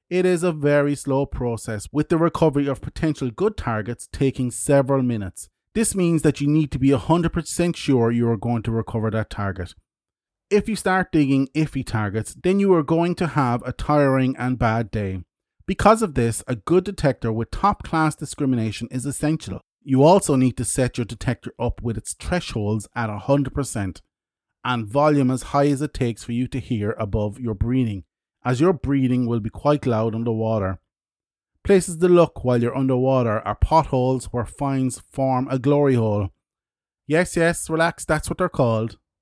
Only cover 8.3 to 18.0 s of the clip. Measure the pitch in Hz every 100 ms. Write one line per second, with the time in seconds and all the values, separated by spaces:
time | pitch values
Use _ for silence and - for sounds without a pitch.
8.3 | 110 117 117 117 113 - 113 110 110 107
9.3 | - 101 82 85 - _ _ _ _ _
10.3 | _ _ 208 208 202 196 185 180 156 139
11.3 | 135 135 156 156 139 120 113 104 107 -
12.3 | - 180 196 196 175 147 165 170 170 170
13.3 | 147 127 120 127 - - 147 139 131 131
14.3 | 135 127 123 117 113 113 110 98 95 -
15.3 | _ _ _ - 196 202 226 208 135 117
16.3 | - - 117 - 180 196 190 143 127 113
17.3 | 110 117 - 196 202 - 160